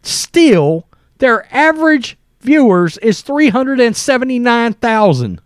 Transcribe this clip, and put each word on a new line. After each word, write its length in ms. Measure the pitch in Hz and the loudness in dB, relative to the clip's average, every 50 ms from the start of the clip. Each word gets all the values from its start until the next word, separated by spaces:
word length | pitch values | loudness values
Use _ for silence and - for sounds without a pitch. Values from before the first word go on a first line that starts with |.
| _ | _
Still, 840 | - - - - - - 339 339 302 208 170 143 143 160 165 - _ _ _ _ _ _ | -10 -10 -10 -10 -2 0 2 4 4 4 2 2 0 -2 -4 -8 _ _ _ _ _ _
their 360 | _ 269 254 226 202 - _ - | _ 0 0 0 -2 -4 _ -2
average 640 | 262 302 320 320 311 320 311 311 277 226 - - _ _ _ _ _ | 0 0 2 0 0 0 2 2 0 -2 -8 -16 _ _ _ _ _
viewers 560 | - 240 294 311 269 226 185 180 175 165 - - | -2 0 2 4 4 4 4 2 0 -2 -4 -2
is 220 | - 226 196 - | -2 -2 -2 -2
three 280 | - - 277 294 311 269 | -6 -6 -2 0 0 0
hundred 300 | 180 254 262 262 277 254 | 0 0 -2 -2 0 0
and 160 | 247 233 - | 0 0 0
seventy-nine 760 | - - - 269 247 262 262 254 240 240 240 233 233 233 233 202 | -4 -2 -2 -2 -2 -2 -4 -4 -2 0 0 0 0 0 -2 -4
thousand. 680 | _ - 233 220 214 214 196 147 127 123 104 87 80 _ | _ -2 -2 0 2 2 2 0 0 -4 -6 -8 -12 _